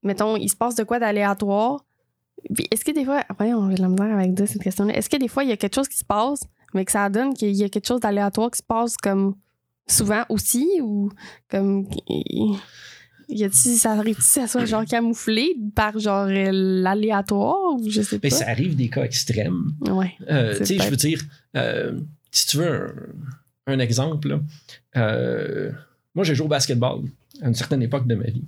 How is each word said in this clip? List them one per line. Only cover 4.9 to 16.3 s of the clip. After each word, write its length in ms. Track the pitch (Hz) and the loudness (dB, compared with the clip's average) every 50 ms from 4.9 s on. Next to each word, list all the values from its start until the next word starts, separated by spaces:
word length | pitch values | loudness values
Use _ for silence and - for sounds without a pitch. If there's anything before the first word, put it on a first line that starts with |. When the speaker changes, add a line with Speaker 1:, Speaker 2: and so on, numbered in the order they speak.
| - - | 2 0
Speaker 1:
Est-ce 120 | 208 - | 0 0
que 80 | - 294 | 0 0
des 120 | 269 233 | 0 0
fois, 140 | - 277 277 | 0 0 0
il 40 | 269 | 0
y 40 | 226 | 0
a 40 | 202 | 0
quelque 180 | - 202 - | -2 -2 0
chose 120 | 277 277 269 | -2 -2 -2
qui 100 | - - | -4 -8
se 60 | - | -2
passe, 360 | _ 202 208 220 254 294 277 - - _ _ _ _ - | _ 0 2 2 0 0 -4 -6 -12 _ _ _ _ -2
mais 100 | 190 190 | -2 -2
que 80 | 190 | 0
ça 180 | - 214 202 202 | 0 0 2 2
donne 240 | 196 214 254 277 269 | 2 0 0 0 0
qu'il 180 | - - 208 202 | 0 0 0 2
y 80 | 196 208 | 2 2
a 60 | 202 | 2
quelque 180 | 196 214 202 - | 0 -2 -2 0
chose 140 | 247 247 | -2 0
d'aléatoire 500 | 233 214 202 202 202 202 190 - 220 240 | 2 2 2 2 0 0 0 0 -2 -2
qui 60 | - - | -2 -6
se 60 | - | -10
passe 340 | _ 233 226 233 233 - - | _ -2 -2 0 0 -2 -2
comme 380 | - 202 196 196 196 196 196 - _ _ _ _ _ _ _ _ _ - | -2 0 2 2 2 0 0 -4 _ _ _ _ _ _ _ _ _ 0
souvent 360 | - - 226 202 208 214 - - | 0 2 2 2 2 0 0 0
aussi, 360 | 220 208 - - - 240 269 339 403 359 | -2 -2 -2 0 0 2 2 2 2 2
ou 280 | 277 220 208 202 202 202 202 - - - - - _ _ | 0 0 0 0 0 -2 -4 -8 -20 -20 -20 -20 _ _
comme, 360 | - 196 196 196 196 196 196 190 196 - - - - - - - - - 214 220 202 196 - - - - - - - - - _ _ _ - - | -2 0 2 2 2 0 -2 -2 -6 -8 -4 -4 -4 -4 -2 -4 -2 0 2 2 0 -2 -6 -14 -20 -20 -20 -20 -20 -20 -20 _ _ _ -14 -8
y 140 | 285 214 214 | -4 -2 -2
a-t-il, 320 | 196 196 - - 247 240 226 | 2 2 2 4 4 4 2
ça 140 | - 233 214 | 2 2 2
arrive-tu 280 | 214 214 220 220 - | 2 0 0 0 2
que 40 | - | 4
ça 220 | - - 294 254 220 | 4 4 4 2 0
soit 180 | - 247 240 | 0 0 0
genre 200 | 220 220 214 220 | 0 0 0 0
camouflé 680 | - - 233 233 226 233 - - - 220 220 254 320 349 269 214 208 208 | 0 0 0 2 0 0 -2 0 0 2 2 2 2 0 0 -4 -4 0
par 240 | - 214 208 214 220 | 0 0 0 0 0
genre, 280 | 208 214 202 196 202 | 0 2 2 2 2
euh, 220 | 196 | 2